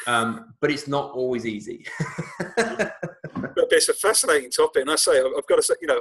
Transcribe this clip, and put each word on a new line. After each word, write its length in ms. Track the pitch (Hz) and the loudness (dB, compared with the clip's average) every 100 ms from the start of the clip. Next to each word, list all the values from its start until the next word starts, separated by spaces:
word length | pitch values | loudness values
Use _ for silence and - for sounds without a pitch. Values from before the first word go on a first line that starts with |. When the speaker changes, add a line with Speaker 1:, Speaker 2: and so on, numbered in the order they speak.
| - | -2
Speaker 1:
um, 480 | 117 113 113 - - | 0 0 -4 -12 -4
but 100 | 147 | -2
it's 160 | 143 - | -2 -2
not 260 | 143 - | -4 -4
always 340 | 127 127 123 113 | -4 -2 -2 -4
easy. 400 | 107 107 - - - 147 - - - 175 - | -8 -10 -14 -14 -8 -8 -8 -12 -8 -6 -2
<laughs> 80 | 226 - 208 - 175 - - - | -2 -2 -4 -4 -12 -12 -12 -10
Speaker 2:
But 360 | - - 165 165 | -6 0 4 4
it's 120 | 151 | 2
a 60 | |
fascinating 560 | 147 196 220 165 151 123 | 0 2 2 2 2 0
topic, 320 | - 156 151 | 0 2 2
and 80 | 135 | 0
I 60 | 156 | 0
say, 240 | - 147 | 4 4
I've, 120 | 131 139 | 4 -2
I've 100 | - | 2
gotta 160 | 160 | 2
say, 120 | 147 127 | 4 -2
you 60 | 160 | 0
know, 140 | 123 | 0